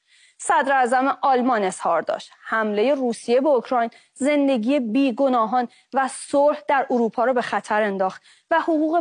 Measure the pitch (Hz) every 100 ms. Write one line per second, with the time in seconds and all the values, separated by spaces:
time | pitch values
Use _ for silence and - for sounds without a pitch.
0 | _ _ _ - - 330 269 269 240 254
1 | 269 - 285 254 247 226 202 - 185 165
2 | - - - - - 220 214 208 240 285
3 | 247 226 - 247 294 254 - 254 233 -
4 | _ - 269 294 277 254 220 294 233 240
5 | 277 233 277 254 220 254 240 _ _ 262
6 | 262 - - 285 294 294 - 277 - 247
7 | 233 - 233 247 - 208 - 214 214 196
8 | 190 - _ _ - 330 320 311 311 339